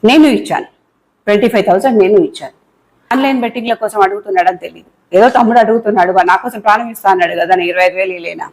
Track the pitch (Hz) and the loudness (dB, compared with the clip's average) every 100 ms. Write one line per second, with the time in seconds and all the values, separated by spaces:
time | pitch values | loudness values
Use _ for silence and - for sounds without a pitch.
0 | 214 294 302 214 - 156 - _ _ _ | 4 4 4 2 -4 -8 -8 _ _ _
1 | _ _ - 208 233 226 196 185 269 226 | _ _ -2 0 0 0 0 0 2 2
2 | 185 208 156 - 135 _ _ _ _ _ | 4 2 0 -6 -18 _ _ _ _ _
3 | _ 247 269 269 233 240 226 226 214 403 | _ -2 0 -2 -4 -6 -6 -4 -4 -2
4 | 381 403 208 185 349 359 - - _ _ | -2 -2 -4 0 0 -2 -14 -18 _ _
5 | _ 180 233 247 233 240 214 226 220 196 | _ 2 4 4 2 2 2 0 0 0
6 | 180 185 175 185 247 - 214 214 233 220 | 2 2 2 0 -2 -4 0 0 -2 -4
7 | 196 185 175 175 175 185 175 180 185 180 | 0 0 0 -2 0 0 0 0 0 0
8 | 190 180 170 170 - | -6 -6 -12 -12 -14